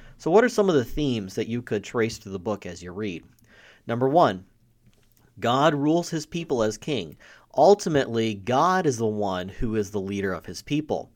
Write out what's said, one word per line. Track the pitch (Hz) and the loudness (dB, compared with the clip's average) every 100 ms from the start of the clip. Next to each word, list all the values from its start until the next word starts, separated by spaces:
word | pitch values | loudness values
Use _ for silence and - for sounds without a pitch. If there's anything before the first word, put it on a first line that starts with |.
| - - | -20 -10
So | - | 2
what | 185 | 4
are | 240 | 4
some | 233 196 | 4 4
of | |
the | 151 | 2
themes | 117 - 147 117 95 - | 2 -2 -2 -2 -4 -6
that | 110 | -4
you | 117 | -6
could | 120 107 | -4 -6
trace | - 120 113 113 | -4 -2 -2 -4
through | 98 | -10
the | 95 | -8
book | 90 101 92 | -6 -6 -8
as | 85 | -14
you | 87 | -12
read? | 90 107 82 - _ _ - - - - | -8 -8 -8 -12 _ _ -20 -20 -16 -8
Number | 117 131 | -2 2
one, | 156 147 92 90 _ _ _ _ _ _ _ _ - | 4 4 2 -8 _ _ _ _ _ _ _ _ -6
God | 117 127 151 | 0 2 2
rules | 147 147 170 170 | 2 2 0 0
his | 165 147 | -6 -8
people | 170 165 127 | -8 -4 0
as | 110 107 | 0 -2
king. | - 135 80 - - - _ - | -6 -6 -6 -14 -20 -20 _ 4
Ultimately, | 160 202 - 147 127 113 113 | 6 6 4 0 0 0 -2
God | 104 95 123 170 185 165 | -2 -2 2 2 2 0
is | 117 | 0
the | 113 | 0
one | 107 101 92 92 | 0 -2 -2 -4
who | - 120 | -4 -2
is | 110 98 | -2 -2
the | 101 | -4
leader | 95 101 98 | -4 -4 -4
of | 87 - | -4 -8
his | 90 | -14
people. | - 147 151 90 - | -6 -4 -2 -4 -6